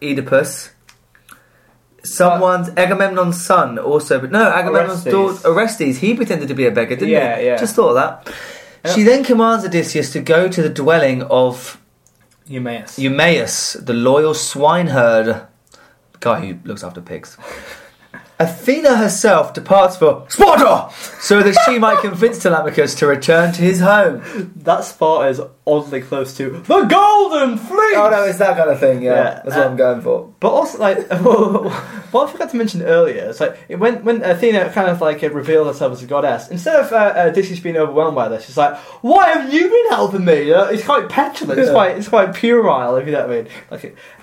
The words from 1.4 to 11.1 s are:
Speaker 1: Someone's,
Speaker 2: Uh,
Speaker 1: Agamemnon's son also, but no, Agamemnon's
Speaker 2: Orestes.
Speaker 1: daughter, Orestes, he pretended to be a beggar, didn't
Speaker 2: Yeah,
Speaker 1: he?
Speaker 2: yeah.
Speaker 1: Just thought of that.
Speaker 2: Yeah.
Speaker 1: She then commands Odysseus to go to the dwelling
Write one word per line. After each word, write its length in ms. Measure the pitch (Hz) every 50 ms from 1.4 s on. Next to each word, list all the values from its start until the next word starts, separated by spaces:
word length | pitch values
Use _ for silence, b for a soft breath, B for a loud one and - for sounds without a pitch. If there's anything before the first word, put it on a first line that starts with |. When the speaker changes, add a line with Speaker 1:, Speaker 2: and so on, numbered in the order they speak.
| b b b b b b b b b _ _ _ _
Speaker 1:
Someone's, 640 | - - - 180 180 175 180 185 185 180 180 175 175
Speaker 2:
Uh, 60 | 175
Speaker 1:
Agamemnon's 680 | 175 185 180 196 190 196 196 185 185 180 175 170 - -
son 340 | - 190 180 151 127 117 110
also, 400 | 104 127 143 151 147 - 143 131
but 100 | 127 127
no, 180 | 180 214 226 196
Agamemnon's 560 | 160 180 175 175 156 165 170 190 185 175 175
Speaker 2:
Orestes. 360 | 170 185 196 196 190 185 - -
Speaker 1:
daughter, 60 | 156
Orestes, 500 | 165 185 220 220 220 - 160 139 127 127
he 160 | - 208 240
pretended 320 | 233 240 - 196 160 143 131
to 60 | 139
be 120 | 131 131
a 40 | 120
beggar, 240 | 104 120 113 110 123
didn't 140 | 127 - -
Speaker 2:
Yeah, 300 | 156 151 135 120 117 113
Speaker 1:
he? 60 | 117
Speaker 2:
yeah. 100 | 123 123
Speaker 1:
Just 180 | 117 247 214 -
thought 140 | - 214 156
of 40 | 120
that. 360 | 127 143 - - - - B B B B B B B B B B B B
Speaker 2:
Yeah. 80 | 165 180
Speaker 1:
She 80 | 208 208
then 220 | 220 247 277 269
commands 400 | - 254 220 226 226 226 220 185
Odysseus 480 | 185 - 170 156 - - 156 139 131 -
to 80 | 147
go 280 | 131 160 160 165 185 185
to 140 | 180 - 160
the 60 | 151
dwelling 540 | 131 143 139 147 165 170 143 135